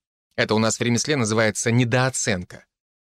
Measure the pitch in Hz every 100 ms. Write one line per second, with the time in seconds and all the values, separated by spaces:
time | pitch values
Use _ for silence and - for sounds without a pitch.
0 | _ _ _ - 113 110 110 - 120 117
1 | - 147 107 110 110 - 120 120 120 127
2 | 131 - - 92 90 - _ _ _ _